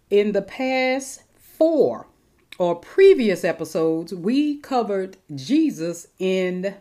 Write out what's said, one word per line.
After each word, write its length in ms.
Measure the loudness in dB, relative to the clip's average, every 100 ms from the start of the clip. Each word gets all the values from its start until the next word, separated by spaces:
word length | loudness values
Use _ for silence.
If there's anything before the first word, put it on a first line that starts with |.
| _
In 220 | 0 2
the 100 | -2
past 800 | -4 -6 -4 -2 0 -2 -6 -16 _ _
four 680 | _ _ 2 4 0 0 -12 _ _ _ _ -4
or 200 | -4 -4
previous 640 | -4 6 8 8 4 0
episodes, 720 | -2 -4 -6 -2 -2 -2 -6
we 440 | -6 -2 0 -2 -4
covered 580 | -4 -4 -2 -4 -6 -12 _
Jesus 720 | -14 -2 0 0 -2 -8 -8 -14 _
in 560 | -2 -2 -2 -4 -6 -10